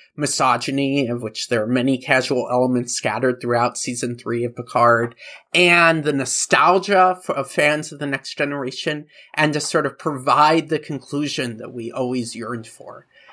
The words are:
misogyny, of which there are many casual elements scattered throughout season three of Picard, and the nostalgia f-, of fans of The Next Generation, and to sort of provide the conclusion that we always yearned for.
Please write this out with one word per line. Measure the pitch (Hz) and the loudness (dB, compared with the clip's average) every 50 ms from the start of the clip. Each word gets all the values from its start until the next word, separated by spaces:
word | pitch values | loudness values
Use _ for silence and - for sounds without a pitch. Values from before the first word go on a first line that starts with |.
| _ _ _ | _ _ _
misogyny, | 143 147 135 - - 143 127 120 120 - 135 135 139 139 135 139 143 135 117 | -4 -4 -2 0 2 2 2 2 2 0 -2 -2 0 0 0 0 0 0 0
of | 120 120 | -2 -4
which | 113 107 - - - - | -6 -8 -8 -8 -6 -2
there | 123 113 107 | 0 0 0
are | |
many | 113 123 127 120 135 131 123 | 0 0 0 2 2 0 0
casual | - - 135 131 127 - 143 123 110 - | 0 0 0 2 2 0 -2 -2 -2 0
elements | 123 127 127 127 127 123 120 120 - | 0 2 2 2 2 0 -2 -4 -6
scattered | - - 113 104 117 131 127 123 123 | -4 -4 -4 -2 0 0 0 0 -2
throughout | - 120 120 117 120 117 - | -2 -2 0 0 0 0 -2
season | - - 131 120 120 139 123 120 | -4 -8 -8 -6 -6 -6 -6 -6
three | 120 - 117 117 117 120 | -8 -6 -6 -4 -2 -4
of | 120 120 | -4 -6
Picard, | - 117 - - 120 120 120 117 117 117 120 - - - - - - _ _ - | -8 -10 -2 0 4 4 6 6 4 2 -2 -4 -10 -20 -20 -20 -20 _ _ 2
and | 170 180 175 175 170 170 165 160 160 143 | 4 4 6 6 6 6 4 4 2 0
the | 151 143 | 0 0
nostalgia | 135 127 - - - - - - 131 147 170 185 196 185 202 202 185 185 185 180 - | 0 -2 -2 -2 -4 -2 2 2 4 6 6 4 4 2 2 4 4 4 4 2 0
f-, | - - | -4 -6
of | 120 - 139 - | -4 -4 -6 -6
fans | - - 147 147 151 151 151 - 151 | -2 0 2 2 2 0 -4 -8 -10
of | 143 | -8
The | 147 | -6
Next | 143 139 135 - - - - | -6 -6 -6 -8 -8 -6 -4
Generation, | 147 143 143 143 131 131 - - - 160 147 147 156 _ _ - - - - | -4 -4 -4 -4 -6 -8 -8 -6 -6 -6 -6 -6 -8 _ _ -20 -20 -8 -2
and | - 156 156 147 | 0 2 2 2
to | 151 | 0
sort | - - - 160 143 | -2 -2 0 0 0
of | 135 - - | -2 -4 -6
provide | - 160 147 131 131 143 127 143 151 156 165 165 147 147 | -6 -6 -6 -4 0 2 4 6 6 6 6 4 2 0
the | 160 147 | -4 -4
conclusion | - - 151 131 - - 143 143 151 135 - 147 131 120 110 107 | -4 -6 -10 -10 -8 -6 -6 -4 -4 -4 -4 -4 -4 -4 -6 -10
that | 110 117 123 | -12 -12 -12
we | 123 113 120 - | -10 -10 -8 -6
always | 139 127 123 131 127 117 117 - | -4 -4 -2 -2 -2 -4 -6 -8
yearned | 113 110 113 123 113 110 | -10 -10 -8 -8 -10 -10
for. | - - - - - - - - _ _ _ _ - | -14 -18 -20 -18 -18 -20 -20 -20 _ _ _ _ -20